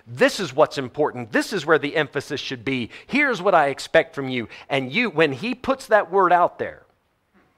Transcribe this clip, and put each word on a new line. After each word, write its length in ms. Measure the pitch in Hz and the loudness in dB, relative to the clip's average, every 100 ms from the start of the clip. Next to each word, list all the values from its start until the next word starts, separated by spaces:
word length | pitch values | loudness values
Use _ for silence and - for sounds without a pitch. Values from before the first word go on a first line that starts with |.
| - | -18
This 320 | 120 254 - | 0 0 2
is 120 | 180 | -4
what's 280 | 127 147 - | 2 2 2
important. 520 | 127 - 147 120 117 | -8 -2 -2 -2 -4
This 220 | - - | -4 -2
is 100 | 202 | -4
where 140 | 143 156 | 2 2
the 180 | 143 151 | 2 -2
emphasis 460 | 143 143 - 135 | -2 -4 -6 -8
should 240 | - 131 113 | -8 -8 -4
be. 240 | 131 117 - - | -4 -6 -12 -4
Here's 340 | 254 294 226 | 0 0 0
what 140 | 185 | 2
I 140 | 180 143 | 4 2
expect 480 | 131 - 165 151 - | -2 0 2 2 -4
from 140 | 135 | -6
you." 200 | 127 107 - - | -4 -6 -12 -6
And 240 | 139 131 | -4 -2
you, 200 | 151 240 | -2 -2
when 200 | 151 156 | 2 0
he 220 | 131 190 | 0 -6
puts 320 | 254 - 262 - | -6 -4 -4 2
that 240 | 214 180 | 0 2
word 240 | 190 180 | 2 4
out 240 | 175 170 - | 4 2 -2
there, 300 | 104 76 _ _ _ _ _ _ _ | -10 -10 _ _ _ _ _ _ _